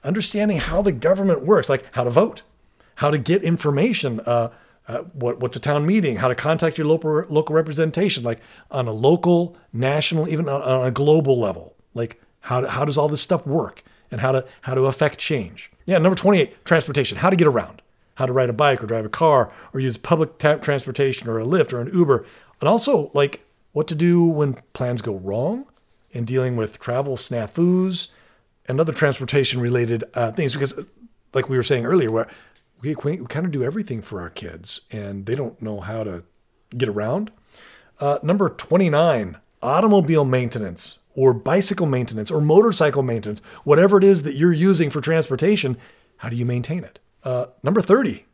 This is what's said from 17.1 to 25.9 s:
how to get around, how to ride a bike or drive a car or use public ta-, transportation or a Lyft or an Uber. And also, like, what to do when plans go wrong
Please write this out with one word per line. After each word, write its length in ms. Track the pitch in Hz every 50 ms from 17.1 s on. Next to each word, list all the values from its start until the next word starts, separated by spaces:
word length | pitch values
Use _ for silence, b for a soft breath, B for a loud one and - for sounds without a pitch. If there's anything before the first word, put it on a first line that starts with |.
| -
how 120 | - - 185
to 60 | 190
get 120 | 170 170
around, 340 | 151 127 113 98 - - - _ _ _ _ _ _ _
how 100 | - 131
to 60 | 127
ride 180 | 123 131 127 123
a 40 | 117
bike 280 | 107 147 143 135 -
or 60 | 117
drive 180 | 107 113 113 110
a 40 | 107
car 420 | - - 165 160 147 131 113 B B B B B B
or 80 | 135
use 160 | 131 127 117
public 400 | - - - 175 156 160 156 -
ta-, 180 | _ - 151 151
transportation 720 | 147 - - 143 135 - 139 110 - 139 135 127 - -
or 120 | 117 113 113
a 40 | 110
Lyft 300 | 123 170 185 151 - 127
or 80 | 120
an 100 | 120 139
Uber. 340 | 185 180 175 143 135 113 B B B B B B B B
And 80 | - 147
also, 420 | 208 233 214 277 277 180 147 139 -
like, 320 | 143 143 139 - - _ _ _ _ _ _
what 160 | _ 151 156
to 80 | - 170
do 280 | 147 170 175 175 175 170
when 300 | 170 160 147 147 139 127 - _ _ _
plans 280 | - 127 123 123 120
go 140 | 117 117 101
wrong 500 | 95 92 98 98 113 127 165 220 254 277 _ _ _ _ _